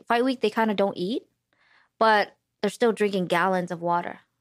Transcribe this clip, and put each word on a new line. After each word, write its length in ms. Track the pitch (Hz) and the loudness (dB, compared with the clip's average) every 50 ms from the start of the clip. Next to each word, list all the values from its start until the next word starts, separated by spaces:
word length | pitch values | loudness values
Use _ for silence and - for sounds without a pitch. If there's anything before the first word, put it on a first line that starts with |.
| - | -4
fight 180 | - 226 240 247 | -2 0 0 2
week, 160 | 262 262 254 | 0 0 0
they 80 | - 214 | -2 -2
kinda 220 | - - 226 220 214 | 0 0 0 0 0
don't 220 | 196 196 202 - | 0 0 -2 -2
eat, 280 | - 175 185 240 339 - _ _ _ _ _ _ _ _ _ _ _ _ _ _ _ | -4 -6 -6 -6 -6 -8 _ _ _ _ _ _ _ _ _ _ _ _ _ _ _
but 380 | 226 220 214 208 196 - - _ _ _ _ _ - | 2 4 4 4 2 0 -6 _ _ _ _ _ -6
they're 80 | 202 | -6
still 220 | - - 240 233 208 | -2 0 0 0 2
drinking 340 | - 208 208 196 196 180 | 2 0 0 0 -2 -2
gallons 440 | 151 180 170 170 190 190 185 180 180 180 | 0 0 0 2 2 0 0 -2 -4 -6
of 100 | 165 170 | -6 -4
water. 380 | 170 170 170 180 - - - - _ _ _ | -2 -2 -2 -2 -6 -10 -16 -18 _ _ _